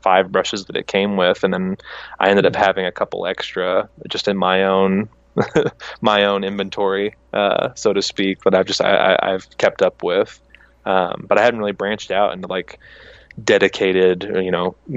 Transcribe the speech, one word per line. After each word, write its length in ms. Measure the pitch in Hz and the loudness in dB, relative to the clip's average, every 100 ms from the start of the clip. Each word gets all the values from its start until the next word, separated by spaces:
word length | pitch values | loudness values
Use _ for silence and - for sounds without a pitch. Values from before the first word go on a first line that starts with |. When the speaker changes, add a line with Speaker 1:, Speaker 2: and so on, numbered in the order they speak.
Speaker 1:
five 300 | 95 92 92 | 2 4 4
brushes 340 | 95 - 104 92 | 0 -2 -6 -6
that 100 | - | -8
it 100 | - | -2
came 280 | 98 101 98 | -2 0 2
with, 280 | 90 - | 2 2
and 100 | 95 | 0
then 240 | 92 92 98 - - - - | -2 -4 -6 -10 -18 -18 -2
I 100 | 95 | 2
ended 160 | 101 90 | 4 4
up 80 | |
Speaker 2:
Mm-hmm. 80 | 104 | 2
Speaker 1:
having 220 | 98 95 90 | 0 0 -4
a 60 | |
couple 340 | - - 95 90 | -4 -6 -4 -6
extra 600 | - - 92 90 95 104 - - | -6 -8 -4 -2 -2 -4 -12 -10
just 200 | - 104 | -4 -2
in 80 | 98 | 0
my 280 | 92 95 | 2 2
own, 440 | 98 95 95 95 110 _ _ - | 2 2 2 0 -2 _ _ -4
<laughs> 640 | - 160 156 - - - | 0 0 0 -6 -16 -2
my 260 | 113 104 101 | 2 4 2
own 180 | 98 | 0
inventory, 680 | 98 101 98 107 98 98 104 - _ | -2 -6 -6 -2 -2 0 -4 -8 _
uh, 380 | - 101 - - | -2 0 0 -2
so 180 | - 104 | -2 0
to 100 | 98 | 0
speak, 400 | - - 95 92 | -2 -2 -2 0
that 100 | 95 | 0
I've 120 | 95 95 | 2 0
just, 160 | - | 0
I, 320 | - 98 95 | 0 2 2
I, 200 | - 92 | 2 0
I've 120 | 95 - - | -4 -8 -2
kept 240 | 101 - | -2 2
up 200 | 92 - | -2 0
with. 380 | 87 92 107 - _ - _ _ | -2 -2 -2 -8 _ -20 _ _
Um, 420 | 98 95 87 - 101 | -2 0 0 -4 -2
but 100 | 101 | 2
I 60 | |
hadn't 160 | 120 113 | 2 2
really 120 | 104 | -4
branched 380 | 95 101 107 - | -4 -4 -6 -4
out 220 | 95 104 | 0 0
into, 140 | 92 92 | -2 -6
like, 300 | 92 - - - - - - - - | -8 -8 -16 -20 -20 -20 -20 -20 -6
dedicated, 840 | 110 101 95 - 95 92 92 90 | 2 4 4 2 0 4 4 2
you 260 | 101 90 92 | -2 -4 -2
know, 260 | 87 90 - - | -2 -2 -6 -8